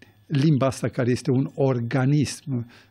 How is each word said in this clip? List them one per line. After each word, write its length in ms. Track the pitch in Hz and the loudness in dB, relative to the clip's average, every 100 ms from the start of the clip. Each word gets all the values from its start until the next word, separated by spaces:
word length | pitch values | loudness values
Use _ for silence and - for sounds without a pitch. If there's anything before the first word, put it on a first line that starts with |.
| - _ - | -20 _ -6
limba 400 | 139 160 135 131 | 0 2 4 2
asta 220 | - 123 | -2 -4
care 220 | - 120 | -2 -2
este 200 | 123 - | 0 0
un 200 | 127 139 | 0 0
organism 1160 | - 135 127 117 135 131 147 135 - - 123 117 - - | 0 0 0 -2 0 2 2 0 -4 -6 -6 -8 -14 -20